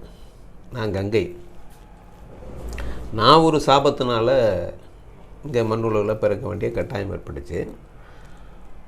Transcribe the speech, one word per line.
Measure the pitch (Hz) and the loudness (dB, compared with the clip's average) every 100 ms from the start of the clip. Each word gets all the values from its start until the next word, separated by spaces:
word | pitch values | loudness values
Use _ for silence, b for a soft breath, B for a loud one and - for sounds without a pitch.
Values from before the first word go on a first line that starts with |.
| - b b b b - - | -16 b b b b -18 -14
நான் | 123 110 | -6 -4
கங்கை. | 95 101 107 85 - - - - - - - - - - - - - - - B B - | -2 0 0 0 -6 -16 -16 -16 -18 -20 -20 -20 -20 -20 -16 -14 -12 -10 -8 B B -6
நான் | 107 113 156 | 2 8 8
ஒரு | 160 151 143 | 8 4 6
சாபத்தினால | 139 143 - 123 117 117 135 113 90 - - - - - - - - | 6 6 2 0 2 4 4 4 2 -2 -8 -16 -20 -20 -20 -20 -16
இங்க | 147 120 | -4 -2
மண்ணுலகில் | 110 113 113 107 104 107 | 0 0 0 0 0 0
பிறக்க | 104 101 101 | 0 0 -4
வேண்டிய | 95 117 | -4 -4
கட்டாயம் | 113 87 98 98 | -2 -4 -4 -6
ஏற்பட்டுச்சு. | 85 - 73 - 85 - - - b b b b b b b b - | -8 -10 -12 -8 -6 -6 -10 -18 b b b b b b b b -16